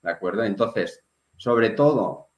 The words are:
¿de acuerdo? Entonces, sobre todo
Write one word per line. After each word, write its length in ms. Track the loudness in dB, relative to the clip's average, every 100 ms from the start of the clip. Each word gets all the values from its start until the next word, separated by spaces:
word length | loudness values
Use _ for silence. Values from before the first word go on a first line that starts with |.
¿de 100 | -6
acuerdo? 340 | -4 -4 -2
Entonces, 580 | -2 0 -2 -2 -6 -6 _ _ _ _
sobre 340 | 0 2 2
todo 580 | 4 2 2 -2 -6 -16